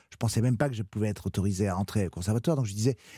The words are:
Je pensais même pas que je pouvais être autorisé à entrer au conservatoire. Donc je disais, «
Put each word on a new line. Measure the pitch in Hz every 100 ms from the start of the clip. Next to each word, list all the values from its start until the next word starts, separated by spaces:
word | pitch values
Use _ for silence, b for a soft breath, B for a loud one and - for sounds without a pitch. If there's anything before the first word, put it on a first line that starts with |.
| b
Je | -
pensais | 113 107
même | 123 117
pas | 143
que | 113
je |
pouvais | 98 107 107
être | 98 101
autorisé | 101 98 92 101
à | 90
entrer | 101 110 90
au |
conservatoire. | - 90 113 170 143
Donc | 110
je |
disais, « | 104 123 127 B